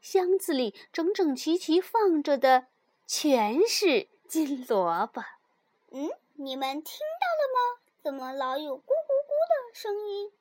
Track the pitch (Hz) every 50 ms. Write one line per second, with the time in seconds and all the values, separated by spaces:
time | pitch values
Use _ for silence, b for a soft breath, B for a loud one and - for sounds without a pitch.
0 | _ - - 381 370 359 370 381 - - 320 262 254 214 B B B B _ -
1 | 330 349 427 - 381 311 269 254 - 302 320 359 - - 311 349 370 - - 466
2 | 440 392 339 302 294 - 285 262 - 262 262 254 247 _ _ _ _ _ _ _
3 | _ - - - - 302 277 247 214 208 220 285 392 466 - - - 370 285 214
4 | - _ _ _ _ _ - 320 320 269 285 254 254 - 247 202 180 170 170 170
5 | 202 226 _ 247 220 - - _ _ _ _ _ _ _ _ _ _ _ - 262
6 | 285 330 - 719 _ _ _ - 277 269 262 269 269 269 269 294 311 - - -
7 | 587 605 640 719 784 719 679 622 587 539 508 494 494 480 494 480 _ _ _ _
8 | _ 302 277 269 254 254 269 277 269 254 262 285 311 294 269 277 _ - 523 622
9 | 640 - 554 539 571 - 571 587 640 679 679 571 508 480 453 - - 440 403 415
10 | 427 415 403 403 403 415 _ _